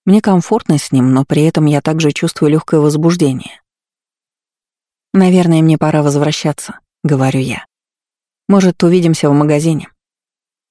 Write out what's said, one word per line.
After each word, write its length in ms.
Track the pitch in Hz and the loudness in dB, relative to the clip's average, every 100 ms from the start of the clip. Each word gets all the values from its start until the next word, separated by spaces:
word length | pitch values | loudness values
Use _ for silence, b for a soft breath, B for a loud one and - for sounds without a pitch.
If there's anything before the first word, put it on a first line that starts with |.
Мне 160 | - 208 | 0 2
комфортно 580 | 214 185 - - - 151 | 2 0 0 -2 -2 -2
с 120 | - | -2
ним, 220 | 135 127 | 0 2
но 120 | 131 | 0
при 200 | 135 147 | 0 0
этом 220 | 156 160 151 | 0 2 0
я 160 | 147 | 0
также 300 | 147 156 156 | -2 -2 -2
чувствую 380 | 143 170 - 151 | -2 -6 -2 0
легкое 300 | 156 - 160 | 0 0 0
возбуждение. 800 | 147 151 165 175 147 131 - - _ _ _ _ _ _ _ _ _ _ _ _ _ _ _ | 0 0 0 0 0 -2 -8 -20 _ _ _ _ _ _ _ _ _ _ _ _ _ _ _
"Наверное, 500 | 190 185 185 175 160 | 0 2 2 2 2
мне 160 | 160 156 | 2 2
пора 240 | 156 156 | 0 0
возвращаться", 760 | 147 143 151 151 156 143 - - _ _ | 0 0 -2 -2 -6 -6 -12 -20 _ _
говорю 360 | - 139 131 131 | -2 0 0 -2
я. 260 | 127 113 - _ _ _ _ _ _ _ - | -4 -8 -14 _ _ _ _ _ _ _ 0
"Может, 340 | 196 185 - | 2 2 0
увидимся 460 | 175 180 170 160 147 | 0 2 2 0 0
в 60 | |
магазине?" 560 | 143 147 147 160 156 - _ _ _ _ _ _ _ _ | 0 0 0 -2 -4 -8 _ _ _ _ _ _ _ _